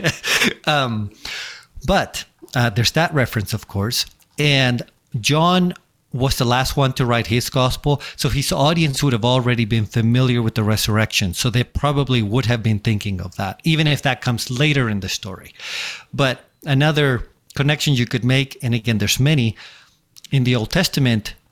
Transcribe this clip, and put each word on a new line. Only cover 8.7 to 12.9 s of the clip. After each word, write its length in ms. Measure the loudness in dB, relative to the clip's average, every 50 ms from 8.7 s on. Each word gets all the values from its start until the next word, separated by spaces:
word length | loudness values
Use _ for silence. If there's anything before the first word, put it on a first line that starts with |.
| 4 2 2 0 0 0 0
would 100 | 2 2
have 120 | 2 2
already 420 | 2 2 2 2 2 2 2 0
been 180 | 0 0 0 0
familiar 560 | 0 0 0 2 4 4 4 4 2 2 2
with 140 | 0 0 0
the 80 | 0 0
resurrection. 720 | 2 2 0 0 0 2 2 2 2 0 -2 -2 -2 -2
So 160 | -2 -4 -2
they 120 | 0 0 -2
probably 580 | -2 _ -2 -2 0 0 0 0 0 0 0 0
would 240 | 0 0 0 0
have 160 | 0 0 0 2
been 160 | 0 0 0
thinking 420 | 0 0